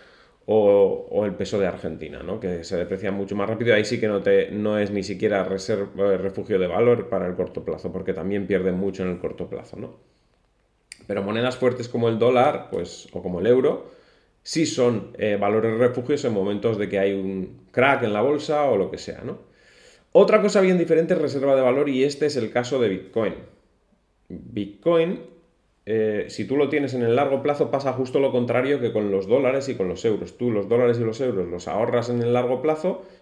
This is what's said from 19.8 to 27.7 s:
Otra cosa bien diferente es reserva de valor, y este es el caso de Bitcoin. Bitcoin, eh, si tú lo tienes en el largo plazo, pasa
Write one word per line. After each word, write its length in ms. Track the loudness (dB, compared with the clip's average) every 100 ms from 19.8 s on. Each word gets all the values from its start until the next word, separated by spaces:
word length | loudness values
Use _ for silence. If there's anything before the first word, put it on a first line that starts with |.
| -20 _ _
Otra 280 | 6 8 6
cosa 180 | 4 4
bien 180 | 4 4
diferente 360 | 4 2 2
es 80 | 0
reserva 340 | 0 0 2 4
de 60 |
valor, 260 | 4 2 2
y 160 | 2
este 220 | 0 2 -2
es 100 | 0
el 160 | -2
caso 280 | -2 -2 0
de 100 | 0
Bitcoin. 440 | 0 -4 -2 -2 -4 -12 _ _ _ _ _ _ _ -18
Bitcoin, 920 | -16 -10 -8 -8 -4 0 2 2 -2 -10 -20 _ _ _ _ -4
eh, 400 | 0 0 0 -4
si 160 | -6 -4
tú 100 | -2
lo 140 | 0
tienes 240 | 0 -2
en 80 | -2
el 160 | 2 2
largo 240 | 2 0
plazo, 280 | 0 0
pasa 220 | 0